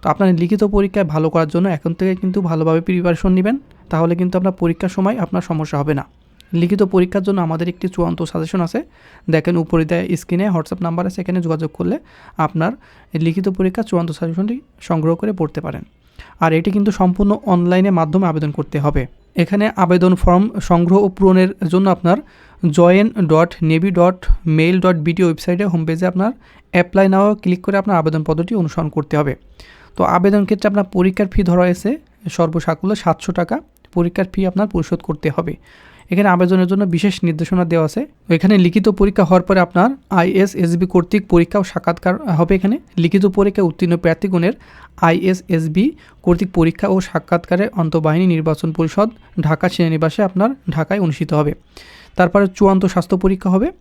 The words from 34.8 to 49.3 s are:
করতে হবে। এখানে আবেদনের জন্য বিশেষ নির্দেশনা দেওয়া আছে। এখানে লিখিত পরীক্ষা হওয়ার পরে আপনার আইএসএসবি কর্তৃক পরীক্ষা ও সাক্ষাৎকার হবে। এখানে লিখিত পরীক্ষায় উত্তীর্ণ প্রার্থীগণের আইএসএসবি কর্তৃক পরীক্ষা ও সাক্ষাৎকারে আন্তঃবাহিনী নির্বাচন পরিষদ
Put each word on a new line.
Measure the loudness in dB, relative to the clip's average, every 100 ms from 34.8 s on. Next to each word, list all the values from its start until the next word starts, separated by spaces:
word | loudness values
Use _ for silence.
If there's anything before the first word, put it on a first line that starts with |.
| -4 -6 -6
করতে | -6 -4 -4
হবে। | -6 -10 _ -20 -20 -20 -4
এখানে | 0 2
আবেদনের | 4 4 4 2
জন্য | 0 0
বিশেষ | 0 0 0 -2
নির্দেশনা | -2 -2 -2 0
দেওয়া | 0 0
আছে। | -2 -8 _ -2 2
এখানে | 4 4 4
লিখিত | 4 0 2
পরীক্ষা | 0 2 4
হওয়ার | 4 4
পরে | 2 2
আপনার | 2 2 0 _ 0
আইএসএসবি | 2 2 0 0 -2 0 2
কর্তৃক | 0 2 -2 2
পরীক্ষা | 2 2 0
ও | -2
সাক্ষাৎকার | -4 -4 -2 -2 -2 -2 0
হবে। | 2 2
এখানে | 0 -4 -6 -2
লিখিত | 0 2 2 2
পরীক্ষায় | 0 0 -2
উত্তীর্ণ | 0 -2 0
প্রার্থীগণের | 0 -2 -2 0 0 -4 -14 -20 -20 -2 0
আইএসএসবি | 2 0 -2 -2 -2 -2 0 0 -2 -20 -6
কর্তৃক | -2 0 0 0
পরীক্ষা | 0 0 -2
ও | -2 -2
সাক্ষাৎকারে | -6 -2 -4 -2 -2 -2 -2
আন্তঃবাহিনী | -2 0 0 2 2
নির্বাচন | 0 0 -2 -4 -2
পরিষদ | -2 0 -2 -4 _